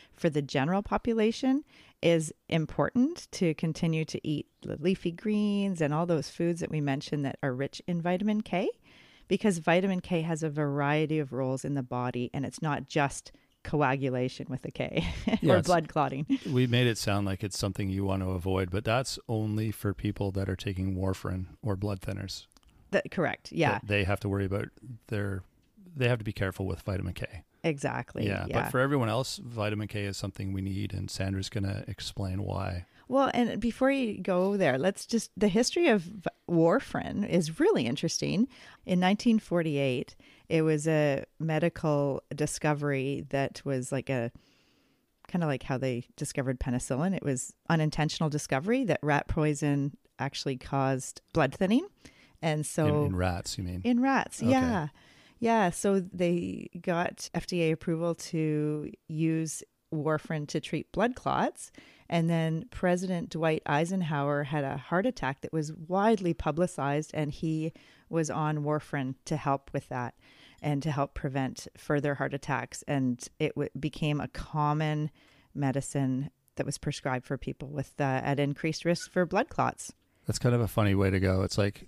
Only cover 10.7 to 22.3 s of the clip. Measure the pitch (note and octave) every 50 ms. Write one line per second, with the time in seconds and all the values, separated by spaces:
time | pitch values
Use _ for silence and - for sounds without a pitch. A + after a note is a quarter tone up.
10.7 | C#3 D3 C#3+ C#3+ D3+ D3+ D#3 D3 D#3 D#3 D3 B2+ A#2 B2+ C3+ C3 C3 C3 - C3+
11.7 | C#3+ C#3 B2+ - B2+ B2 B2 B2 A#2+ B2 B2 - - C#3+ C3+ G#2 - - E3 D#3
12.7 | C#3+ - C#3 - - D#3 C#3+ C#3 - - - - - - _ _ _ _ - -
13.7 | - D3 D3 B2+ C3+ C#3 C3+ C3 B2+ B2+ B2+ C3 - - C#3+ - B2+ - - D#3
14.7 | - - C3 - - - E3 - - - - A3+ G#3+ G#3+ - D#3+ F#3 F3+ D#3 E3+
15.7 | F3+ E3 D#3 - - D#3 C#3 C3+ C3+ C3+ D3+ - C4+ C4 - F#3 C3+ B2+ B2+ B2
16.7 | A#2 A#2+ B2+ A#2+ A2 - - A2 G2 G2+ G2+ G2 F#2+ - - G2 - - - G2
17.7 | F#2+ - G#2 G2 F#2+ G2 G2 G2 F#2+ F#2+ F#2+ F#2 F#2 F2+ E2+ F#2+ F#2+ F#2+ F#2+ F2
18.7 | F2+ G2+ - A2 A2 B2+ C3+ - - - - - A#2 A2 A2 G#2+ G#2 G#2+ G#2+ A2
19.7 | G#2+ - - G#2 F#2+ - - G#2 G2+ - G2+ G2 F#2+ G2 G2 G2 F#2+ - - G2+
20.7 | F#2+ F#2 F#2+ F#2+ F#2+ F#2 F#2+ F#2+ F#2+ - - G2 F#2 F#2 F#2 - - - - A2
21.7 | G2 F#2+ G#2 G#2 G2+ F#2 - - G2 G2 G2+ F#2+